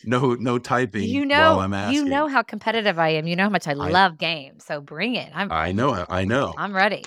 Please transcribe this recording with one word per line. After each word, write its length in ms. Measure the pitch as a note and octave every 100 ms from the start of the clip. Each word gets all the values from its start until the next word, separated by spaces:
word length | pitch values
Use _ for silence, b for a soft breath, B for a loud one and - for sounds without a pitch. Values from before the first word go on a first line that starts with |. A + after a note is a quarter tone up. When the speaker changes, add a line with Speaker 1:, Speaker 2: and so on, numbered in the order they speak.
| A2
Speaker 1:
no, 300 | B2 C3 A#2+
no 240 | A#2+ B2
typing 440 | - B2 B2+ G#2+ -
Speaker 2:
You 180 | C4+ C#4
Speaker 1:
while 300 | C#4+ D#4+ -
Speaker 2:
know, 20 |
Speaker 1:
I'm 340 | F#2+ G2 G#3
Speaker 2:
you 120 | C#4+ C#4+
know 180 | C#4
Speaker 1:
asking. 100 | D4+ C4+
Speaker 2:
how 60 |
competitive 540 | A3+ G#3+ - A3+ G#3 E3+
I 100 | D#3+
am. 180 | D#3 D#3+
You 80 | F3
know 80 |
how 60 | G3+
much 180 | G3 E3
I 40 |
Speaker 1:
I 180 | C#3+ C#3+
Speaker 2:
love 280 | F3 F#3+ D#3+
games. 460 | E3 D#3+ C3+ -
So 160 | - D3+
bring 360 | C#3+ D3+ A3 A3+
it. 140 | B2 E3
I'm 160 | G3
Speaker 1:
I 220 | D#2+ E2
know, 320 | G2 C3+ G#2 F2
I 160 | F#2
know. 300 | F#2+ B2 A2 E2
Speaker 2:
I'm 160 | F3+
ready. 300 | F#3+ G3+ F3+